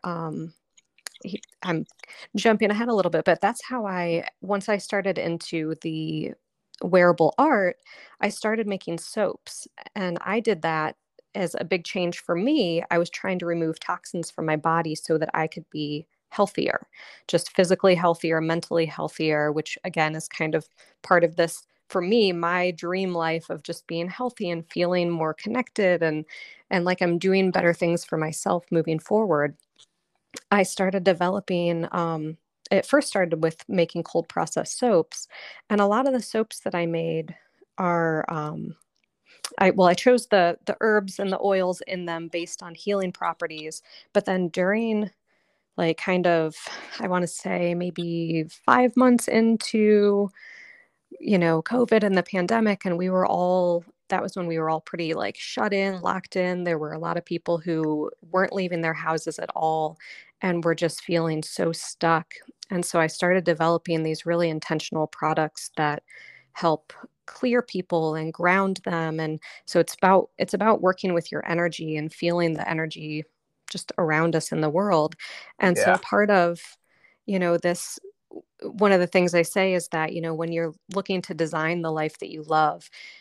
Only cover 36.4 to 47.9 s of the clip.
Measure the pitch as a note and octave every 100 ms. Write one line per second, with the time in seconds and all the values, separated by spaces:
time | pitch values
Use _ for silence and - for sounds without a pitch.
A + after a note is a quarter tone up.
36.4 | A3 - - F3+ E3+ E3 E3 D#3+ D#3+ -
37.4 | _ _ _ - F3+ E3+ E3 D#3 - D#3+
38.4 | D3+ D#3 D#3 - _ _ _ _ _ -
39.4 | - - F#3+ F#3+ F3+ F3+ B3 B3 - G3+
40.4 | F3 E3+ - - A3+ G#3+ G3 - G3 F#3+
41.4 | G3 F#3+ F3+ F3+ - F#3 F3 E3 E3 F3
42.4 | E3+ - F3+ E3 G3+ G3+ F#3 - F3 E3
43.4 | E3 D#3 D#3 - _ - _ G#3 G3 F#3
44.4 | F3 F#3 F3+ G#3+ A3+ G#3+ G#3 _ _ _
45.4 | _ _ _ - E3 D#3+ - F3+ F3 E3+
46.4 | D#3+ - - - - - G#3 F3+ F3 -
47.4 | F#3 F3+ F3 F3 F3+